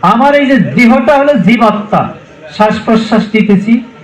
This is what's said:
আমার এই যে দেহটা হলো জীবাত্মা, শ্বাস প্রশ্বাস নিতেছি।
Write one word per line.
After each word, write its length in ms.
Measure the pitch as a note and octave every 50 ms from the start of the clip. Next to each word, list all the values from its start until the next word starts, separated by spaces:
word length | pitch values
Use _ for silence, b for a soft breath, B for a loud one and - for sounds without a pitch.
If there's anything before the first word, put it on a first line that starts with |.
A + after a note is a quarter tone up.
আমার 340 | - F3+ G#3+ A3+ C4+ C#4+ C#4+
এই 100 | C#4+ C#4+
যে 120 | B3+ C#4 A#3+
দেহটা 600 | E3+ C3+ - - B3 A3+ B3+ C4+ - D#4 D4 C4+
হলো 160 | C#4+ D4 D4
জীবাত্মা, 760 | A3 E3+ - A#3 G#3+ A#3 G#3+ G3 G#3 G3+ - - D#3+ B2+ - - - - - - - - - -
শ্বাস 240 | - G#3+ G#3+ - - -
প্রশ্বাস 380 | - A3+ A3+ A3+ - A#3 G#3 F3+ - -
নিতেছি। 500 | A3 F#3+ - G3+ F3+ - A3 A#3 - - - - -